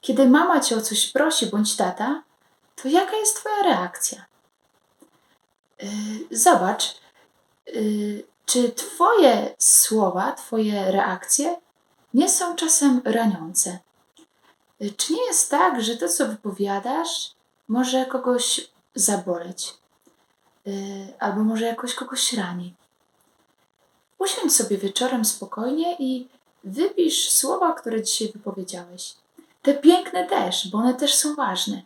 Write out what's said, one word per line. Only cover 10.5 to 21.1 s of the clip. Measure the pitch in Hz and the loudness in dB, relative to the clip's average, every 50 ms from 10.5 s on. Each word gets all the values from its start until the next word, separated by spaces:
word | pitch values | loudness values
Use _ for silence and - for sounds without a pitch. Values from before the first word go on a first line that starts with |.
| 226 220 220 208 208 202 190 190 185 | -2 0 0 0 0 0 0 2 2
reakcje | 196 196 196 185 185 - - - - 285 330 349 339 _ _ _ _ _ _ _ _ _ _ - | 2 2 0 -2 -4 -2 -2 0 0 0 -2 -4 -6 _ _ _ _ _ _ _ _ _ _ 2
nie | 240 339 403 | 2 4 4
są | - - 370 349 349 | 2 0 0 -2 -2
czasem | 339 330 311 - - 285 277 254 247 - | -2 0 0 2 4 6 4 4 4 2
raniące? | 214 220 233 226 220 190 175 160 160 180 - - 190 180 185 _ _ _ _ _ _ _ _ - _ _ _ _ _ _ _ _ _ _ _ | 0 0 2 2 2 0 -2 -6 -4 -2 -2 -2 -2 -4 -12 _ _ _ _ _ _ _ _ -20 _ _ _ _ _ _ _ _ _ _ _
E, | 214 202 | -10 -10
czy | 208 - - - 311 | -6 -6 -4 -2 -2
nie | 466 508 | -2 -2
jest | 494 349 - - - | -2 0 0 0 0
tak, | 285 294 359 359 285 247 220 | 2 2 2 2 2 0 -2
że | 214 233 | -4 -4
to, | 226 349 349 | -4 -2 -2
co | - - 277 220 | 0 0 -2 -2
wypowiadasz, | 214 - _ 208 196 - 202 196 196 196 196 240 262 320 339 330 - - - - - _ _ _ _ _ _ - | -2 -8 _ -10 -4 -4 -4 -2 -2 -4 -4 -4 -4 -4 -4 -4 -6 -8 -8 -10 -14 _ _ _ _ _ _ -4
może | 220 247 254 247 254 262 262 | -2 0 0 2 0 0 0
kogoś | 254 - 254 254 247 247 247 247 - - - - - _ _ _ _ _ | 0 -4 -4 0 0 0 0 0 -2 -2 -4 -6 -10 _ _ _ _ _
zaboleć, | - - - 202 185 180 196 175 170 175 180 185 - - - - _ _ _ _ _ _ _ _ _ _ _ _ _ _ _ _ _ _ | 0 0 2 2 0 -2 -4 -6 -6 -6 -12 -12 -12 -12 -12 -12 _ _ _ _ _ _ _ _ _ _ _ _ _ _ _ _ _ _
e, | 202 196 196 196 196 196 196 196 190 | -8 -8 -8 -8 -8 -10 -12 -14 -16